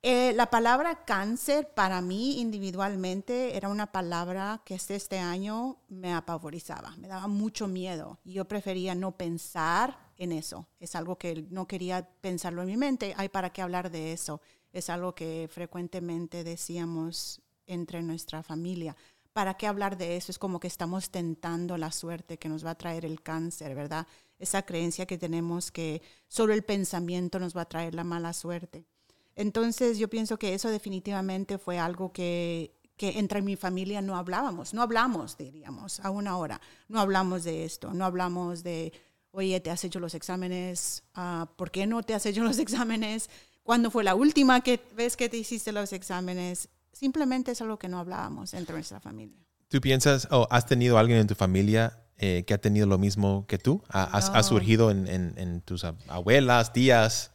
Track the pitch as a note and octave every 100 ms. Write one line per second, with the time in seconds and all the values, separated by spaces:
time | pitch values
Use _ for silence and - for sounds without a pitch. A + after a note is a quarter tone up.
0 | B3 B3 B3+ A3+ A#3 A#3 A#3 B3+ E4 E4
1 | - G3+ G3 A#3+ - C#4+ D4+ - F#3+ F#3
2 | F3+ F#3+ B3 C#4 A#3 G#3+ G3 F3+ G3 G3
3 | F#3 F#3+ F#3+ B3 B3+ F#3+ G3 G#3 G#3 F#3+
4 | F3 E3+ F3 F#3 G3 A3 - F#3 - G3+
5 | - F#3+ F3 F3+ G3 A3 B3 C4 _ F#3
6 | F3+ E3+ E3 E3 E3 D#3+ - - - E3
7 | F#3 F#3+ G3 G3+ G#3+ G#3+ G#3 F#3 F#3 F3
8 | - - - F#3 F#3+ G#3 G3 F#3 F#3 F3+
9 | F#3+ F3+ F3 E3+ - F3 D#3+ F3 B3 C4
10 | _ _ F3+ D#3+ D#3 E3 E3 _ F3 F3
11 | E3 F#3 F3 E3 D#3+ F#3 F#3 F#3+ F3+ F#3
12 | F3+ _ G3 - F#3 E3+ F#3 G#3+ C#4+ B3+
13 | G3+ F#3+ G3 G3 F3+ F3+ F#3 F3+ F3+ E3
14 | D#3+ E3 - D3+ _ _ _ F#3+ F3 F3
15 | F3+ F3 E3 D#3+ D#3+ - E3+ F3+ F3 F#3
16 | F3 E3+ E3+ F3 E3+ E3+ - E3+ E3+ E3
17 | D#3+ E3 - - _ _ _ F3+ E3 E3+
18 | E3+ E3 - D#3 D#3+ D#3+ E3+ F3+ D#3+ E3
19 | _ _ _ - G3 F#3+ G#3+ G3+ G3+ F#3+
20 | E3+ F3 - F#3 G3 F3 F3+ - E3+ F#3
21 | F#3 F#3 E3+ D#3+ E3 E3+ F3 F3 D#3+ -
22 | E3+ E3+ - D#3+ D#3 D#3 D#3+ E3 F3 E3
23 | E3 D#3 - D#3+ E3 F3 D3+ C3+ D3 D#3
24 | E3 - _ _ F#3 G3 F#3+ F3 E3+ E3+
25 | F#3 F3+ E3+ E3 E3+ E3+ - - E3 D#3
26 | - _ _ - A3 G#3+ - G3+ F#3 F#3
27 | E3+ F3 F3 F#3+ F3+ F3 E3 D#3+ E3 E3
28 | E3+ E3+ E3+ E3+ E3 F3 F3 D3 E3+ _
29 | _ _ _ - G#3 G#3+ A#3 A3+ B3 A3
30 | G#3+ A3+ A3 A3 G#3 F#3+ A#3 G#3+ G#3 F#3+
31 | F#3 G3+ F#3+ F#3+ G3 G3 - F3 E3+ F3+
32 | F#3 - F3 F3 E3+ E3 D#3+ _ _ _
33 | G3+ G#3+ G3+ G#3 G3 F#3+ F#3 F#3 F#3+ G3+
34 | G3 F#3 F3+ F3+ C4+ F#3+ - G#3+ A#3+ A3+
35 | B3 G#3 A#2+ - C3+ D3 D3 C3 G3 -
36 | G3 G3 G3+ F3+ D#3+ A2 - - _ A3
37 | G3 G3 F#3 F3+ E3+ D#3+ E3 - - F3
38 | F#3+ F3+ F3+ F3 F3 E3+ F3 E3 E3 -
39 | _ _ _ F#3+ F#3+ F#3 F3+ F3 F#3+ F3+
40 | F3 E3 - F3+ F3+ F3+ F3+ F3 - -
41 | _ - F3+ E3+ E3 _ F3+ F#3 G3 A#3
42 | G#3 A3 G#3 G3+ A3+ A3+ B3+ A#3+ A#3 A3+
43 | G#3+ A3 - - _ _ - A#3 A#3 A#3
44 | G3+ F#3+ C#4+ D4+ C4+ B3 B3 A#3+ - G#3+
45 | A#3 - A#3+ A#3 G#3+ A#3 - G#3 G3+ F#3+
46 | F#3 F3+ F3+ F3+ F3+ F3+ - _ _ -
47 | C#4 C#4+ C#4 C4 B3 A#3+ A3+ G#3+ F#3 F3+
48 | F3 F#3 G3 G#3 F#3+ F#3+ E3+ E3 D#3 G2
49 | - G#2+ A2 - _ _ _ C#3 B2+ C3
50 | C#3+ C#3 - C3+ A#2 A#2+ A2+ B2 B2 A#2
51 | A2+ A#2 G#2 G2+ F#2+ F#2 G2+ A2 A2+ A#2
52 | _ _ G2+ F2+ F2+ G2+ A2 G#2 G#2 F#2+
53 | G2+ G2+ G2+ G2 G2+ F#2+ - F3 - G2
54 | F#2+ G2+ F#2+ G2 G2+ A2+ F#2+ A2 A2+ G2
55 | F#2 F#2 F2 - F#2 F2 - F2+ F2 E2
56 | - E2+ F2 B2+ C3 A#2+ A2+ A#2 C3 A#2+
57 | A2 - -